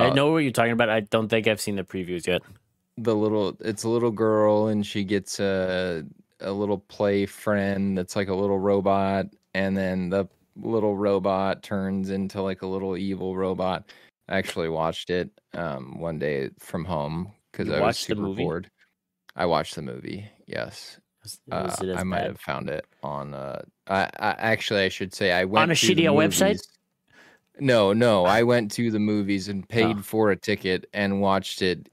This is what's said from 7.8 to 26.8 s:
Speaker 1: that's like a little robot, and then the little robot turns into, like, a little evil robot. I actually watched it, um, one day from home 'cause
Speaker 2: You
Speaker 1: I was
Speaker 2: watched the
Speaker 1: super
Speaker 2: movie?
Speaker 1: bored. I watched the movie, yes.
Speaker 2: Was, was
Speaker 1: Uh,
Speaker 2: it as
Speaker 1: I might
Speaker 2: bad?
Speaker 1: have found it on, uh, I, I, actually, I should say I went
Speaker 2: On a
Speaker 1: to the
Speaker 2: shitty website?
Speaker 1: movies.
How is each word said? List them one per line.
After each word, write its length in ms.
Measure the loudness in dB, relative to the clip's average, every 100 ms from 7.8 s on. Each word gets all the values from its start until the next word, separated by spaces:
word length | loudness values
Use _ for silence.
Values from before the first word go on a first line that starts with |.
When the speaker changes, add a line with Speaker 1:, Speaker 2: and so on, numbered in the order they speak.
| 0 -2
Speaker 1:
that's 160 | -2 -4
like 120 | -2
a 60 |
little 240 | 0 0 2
robot, 680 | 2 2 4 2 2 0 -2 -8 _
and 220 | -2 0 0
then 320 | 0 -2 0
the 160 | -2 -2 _ _ -10
little 340 | -4 0 0 2
robot 640 | 2 2 2 2 0 -2
turns 460 | -4 -4 -2 -4 -4
into, 300 | -4 -4 -4
like, 220 | -4 -4
a 40 | -6
little 300 | -4 -4 -4
evil 400 | -4 -4 -4 -2
robot. 540 | -2 -2 -2 -4 -8 -20 _ _ -4
I 100 | -4
actually 300 | -2 -4 -4
watched 420 | -2 -2 -4 -4
it, 180 | -4 -4 _ _
um, 440 | -8 -6 -8 -10 -8
one 200 | -8 -4
day 320 | -4 -2 -6 -10
from 260 | -10 -8
home 480 | -4 -4 -4 -4 -8 -12 _
'cause 140 | -8 -4
Speaker 2:
You 80 |
Speaker 1:
I 20 | 0
was 60 |
Speaker 2:
watched 240 | 0 0 -4
the 60 |
Speaker 1:
super 60 | -4
Speaker 2:
movie? 200 | -4 -4
Speaker 1:
bored. 260 | -4 -4 -8 _ _ _ _ _ _
I 100 | -4 0
watched 280 | 0 -2
the 80 | -8
movie, 460 | -10 -10 -10 -12 -14 _ -12
yes. 520 | -8 -8 -12 -18 -20 _ _
Speaker 2:
Was, 180 | -20 -20 -8
was 320 | -6 -4 -4
Speaker 1:
Uh, 40 |
Speaker 2:
it 40 | -4
as 60 | -4
Speaker 1:
I 20 |
might 140 | -2 -2
Speaker 2:
bad? 80 | -4
Speaker 1:
have 120 | -6
found 300 | -8 -6 -6
it 140 | -8 -10 _
on, 320 | -10 -8 -8
uh, 280 | -10 -10 -10 -14 _ -2
I, 140 | 0 0 -2
I, 120 | -4 0
actually, 420 | 0 0 0 2
I 60 | 0
should 260 | -2 -8
say 180 | -2 2
I 120 | 2
went 180 | 2 2
Speaker 2:
On 60 | 4
a 40 |
Speaker 1:
to 200 | 4 4
the 100 | 4
Speaker 2:
shitty 100 | 4
website? 260 | 4 4 4 2
Speaker 1:
movies. 200 | 2 -6 _